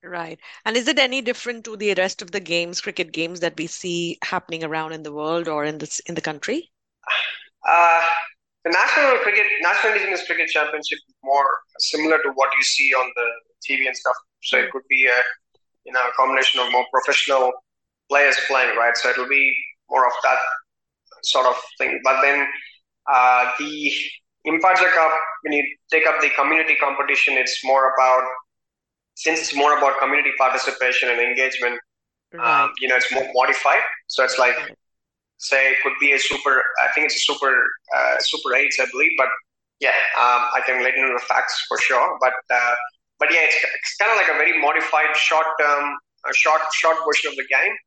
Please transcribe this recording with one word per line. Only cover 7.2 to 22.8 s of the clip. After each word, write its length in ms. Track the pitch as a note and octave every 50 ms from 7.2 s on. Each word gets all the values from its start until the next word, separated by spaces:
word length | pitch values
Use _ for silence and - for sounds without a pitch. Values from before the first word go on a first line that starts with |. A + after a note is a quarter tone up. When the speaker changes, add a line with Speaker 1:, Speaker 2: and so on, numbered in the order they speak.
| - - - - - - _ _ _ -
Speaker 2:
Uh, 420 | D#3+ E3+ E3+ E3+ E3 E3 E3 E3 E3 E3 - - _ _ _ _ _ _ _
the 80 | E3+
National 480 | F3 F#3 A3 - - D4+ D4 C4+ B3+ A3+
Cricket, 260 | - G#3 G3+ G#3+ G#3 F#3+ - D#3+
National 320 | D#3+ F3 G3+ A3+ - A3 G#3+
Indigenous 320 | G3+ G3 G3 F#3+ F3 -
Cricket 240 | - E3+ D#3+ D#3+ -
Championship 480 | - D#3 D3+ D3 D#3 D3+ D3+ - D3+ D3 _ _
is 80 | _ _ _
more 240 | - C#3 C#3+ C#3 C3+ C3+ - - _ _ -
similar 420 | - - - D3+ D#3 D#3 D#3+ D3+ D3+
to 60 | C#3
what 200 | C3+ C3 C3+ C3+ -
you 80 | - C#3
see 300 | - - - C#3+ C3+ C3
on 160 | C3 B2+ B2 B2
the 120 | B2 A#2+ A#2 A#2 A#2 _ _ _ _
T 140 | - - C#3
V 120 | C3+ C3+ C3
and 80 | B2+
stuff. 200 | - - C3 B2+ - _ _ _ _
So 160 | - - - C3
it 80 | B2
Speaker 1:
Hmm. 60 | -
Speaker 2:
could 160 | - C3+ - _
be 180 | C#3 C3+ C3+
a, 180 | C3 B2 B2 B2 - - - _ _ _ _ _ _ _ _ _
you 100 | - B2+
know, 140 | C3 B2 B2
a 40 | A#2+
combination 460 | - C3 B2 C3+ C3+ C3 C3 - C3
of 100 | B2 A#2+
more 140 | B2 B2+ B2 -
professional 600 | - C3 B2+ - C#3 C3 - - C#3 C3+ B2+ B2 B2 - _ _ _ _ _ _ _ _ _ _
players 300 | C#3 C#3+ C#3+ C#3 B2+ A#2+ - -
playing, 280 | C3+ C3 B2+ A#2+ A2 A#2
right? 200 | A#2 A#2 A2+ A2+
So 120 | - B2
it'll 180 | B2 B2 B2 B2+
be 280 | C#3 C#3 C3+ C3+ C3+ C#3 - - - _ _ _
more 180 | C3 C3 B2+ B2+
of 60 | - - -
that 160 | C3+ B2+ B2+ - - - - - _ _ _ _ _ _ _ _ _ - - -
sort 220 | - - C#3 B2+
of 160 | B2+ B2 - - - - -
thing. 240 | C3+ C3 C3+ C3 B2+
But 180 | C3 C3+ C3
then, 300 | C#3 C#3 C#3 C#3+ C#3 C3+ - - - - - _